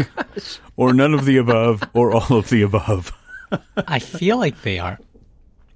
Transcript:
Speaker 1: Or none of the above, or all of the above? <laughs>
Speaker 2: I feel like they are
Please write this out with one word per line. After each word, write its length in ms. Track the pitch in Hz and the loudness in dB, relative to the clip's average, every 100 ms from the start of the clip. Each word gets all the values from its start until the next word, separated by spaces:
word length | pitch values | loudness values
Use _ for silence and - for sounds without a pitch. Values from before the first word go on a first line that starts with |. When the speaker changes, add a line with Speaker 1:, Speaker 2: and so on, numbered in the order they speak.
| 139 - - 202 - - - - | -4 -6 -12 -14 -14 -16 -14 -2
Speaker 1:
Or 180 | 127 | 2
none 180 | 127 143 | 4 4
of 140 | 147 135 | 2 2
the 100 | 131 | 2
above, 460 | 120 113 117 104 - | 4 2 2 0 -2
or 200 | 117 117 | 0 2
all 260 | 110 - 117 | 2 2 0
of 100 | - | 2
the 140 | 117 | 2
above? 500 | 104 104 - 95 - - - - - | 2 0 -2 -4 -4 -14 -20 -20 -10
<laughs> 260 | 311 - 208 | -10 -8 -10
Speaker 2:
I 220 | - 131 | -4 -4
feel 400 | - 170 180 247 | -6 -4 -2 -2
like 240 | 170 - | -2 -4
they 160 | 107 90 | -6 -6
are 200 | 90 98 _ _ _ _ _ _ _ | -8 -10 _ _ _ _ _ _ _